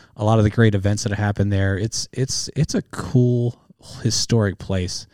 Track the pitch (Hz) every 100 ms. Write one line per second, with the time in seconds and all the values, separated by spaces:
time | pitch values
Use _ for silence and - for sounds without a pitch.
0 | _ - 107 110 107 110 113 101 101 104
1 | 98 98 104 101 101 98 98 95 110 -
2 | - - 135 - - - 160 - - -
3 | - 127 123 120 120 - _ _ - -
4 | - - - 117 101 - - 95 90 -
5 | -